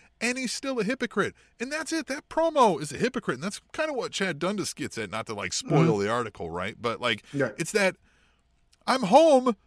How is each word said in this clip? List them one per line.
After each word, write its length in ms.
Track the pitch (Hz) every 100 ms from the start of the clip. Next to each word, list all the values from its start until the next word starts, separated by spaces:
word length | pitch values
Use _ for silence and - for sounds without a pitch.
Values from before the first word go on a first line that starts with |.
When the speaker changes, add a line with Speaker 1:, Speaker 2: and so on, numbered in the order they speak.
| _ -
Speaker 1:
and 160 | 226 254
he's 160 | 254
still 260 | - 269 254
a 40 |
hypocrite. 500 | 196 262 240 214 131 - _ -
And 140 | 247
that's 180 | 302 311
it. 180 | 320 254
That 200 | 277 -
promo 500 | - 330 311 226 156
is 100 | 147
a 60 | 139
hypocrite. 380 | 226 247 - 123
And 80 |
that's 180 | 180 - -
kinda 220 | - 311
what 180 | 262 165
Chad 260 | - 190 147
Dundas 360 | 170 208 156
gets 240 | - 120 -
at, 100 | 104
not 140 | 110 113
to, 60 |
like, 200 | 104 95
spoil 380 | - - 151 165
Speaker 2:
Mm-hmm. 80 | 104
Speaker 1:
the 80 | 101
article, 400 | 120 113 - 87
right? 260 | 85 98 -
But, 220 | 117 110
like, 220 | 120 110 -
Speaker 2:
Yeah. 200 | 143 127 -
Speaker 1:
it's 160 | 160
that, 240 | 214 190 180 _ _ _ _ _ _ _ _ -
"I'm 180 | 262
home." 520 | 190 254 330 269 254 214